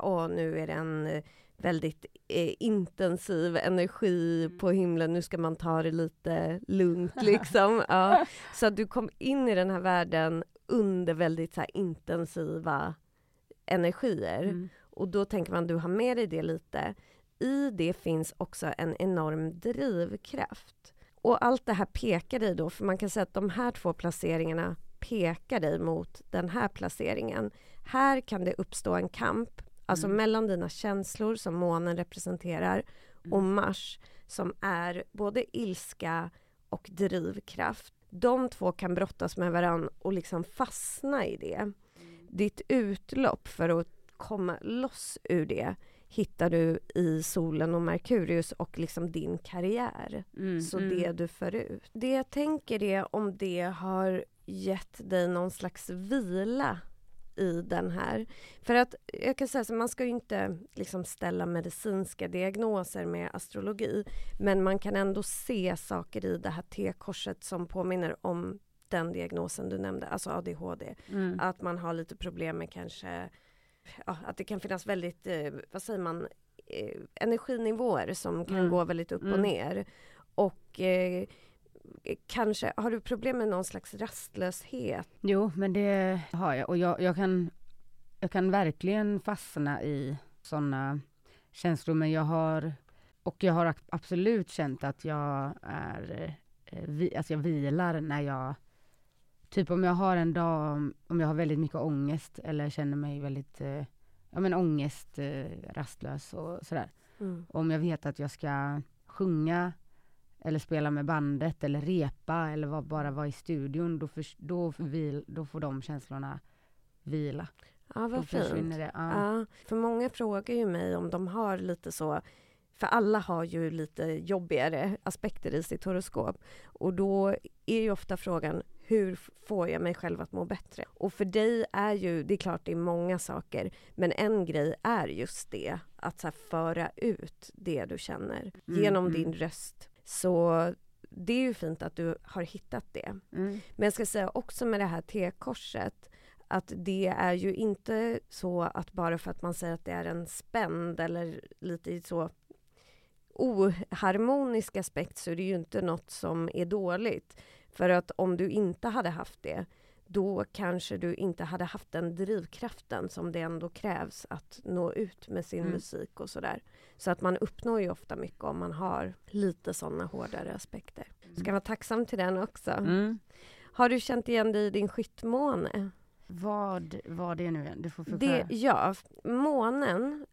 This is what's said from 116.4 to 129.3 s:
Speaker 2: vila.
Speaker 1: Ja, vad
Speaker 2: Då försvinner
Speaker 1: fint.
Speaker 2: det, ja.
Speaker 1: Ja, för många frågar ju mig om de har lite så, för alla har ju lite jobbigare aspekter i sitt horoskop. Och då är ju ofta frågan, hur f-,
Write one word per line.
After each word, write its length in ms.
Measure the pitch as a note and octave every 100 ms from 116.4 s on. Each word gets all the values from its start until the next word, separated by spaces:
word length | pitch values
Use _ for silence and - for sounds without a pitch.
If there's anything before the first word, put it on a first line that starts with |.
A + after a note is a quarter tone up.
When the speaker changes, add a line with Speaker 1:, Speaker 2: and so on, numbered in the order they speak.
| - _ _ _ _ _
Speaker 2:
vila. 440 | - D3+ D3 C#3 E3+ - - _ - -
Speaker 1:
Ja, 60 | A3+
vad 40 |
Speaker 2:
Då 120 | G3
försvinner 320 | D#3 F3 E3 D#3
Speaker 1:
fint. 200 | D#3+ D#3+
Speaker 2:
det, 160 | D#3
ja. 440 | - E3 G#3 G3+ A3
Speaker 1:
Ja, 60 | A3 - -
för 80 | A3+
många 340 | A3+ A#3 B3+
frågar 460 | - A3+ G3+ G#3 A#3+
ju 100 | A3
mig 300 | F3 F3+ F3
om 140 | F3
de 180 | F3 F#3
har 300 | G3+ G#3+ F#3
lite 340 | F#3 F3 E3
så, 300 | - D#3 D3+ - - - _ _ -
för 120 | -
alla 320 | A#3 G#3 G#3+
har 240 | F#3 E3+
ju 280 | E3+ E3+ D#3+
lite 320 | D#3+ D#3 - D#3+
jobbigare 920 | D#3+ E3 F#3+ E3+ D3 C#3 D#3 F3+ G3
aspekter 500 | - - - - -
i 100 | D3
sitt 200 | D#3+ D#3+
horoskop. 600 | - F3+ F3+ - A2 - - - -
Och 280 | - F3+
då 420 | F3+ G3 G3 G3 G3 - _ -
är 160 | A3+
ju 100 | A3
ofta 260 | G3 - F#3
frågan, 440 | - E3+ D3+ D#3+ - -
hur 320 | - A3 F#3+
f-, 160 | F3+ -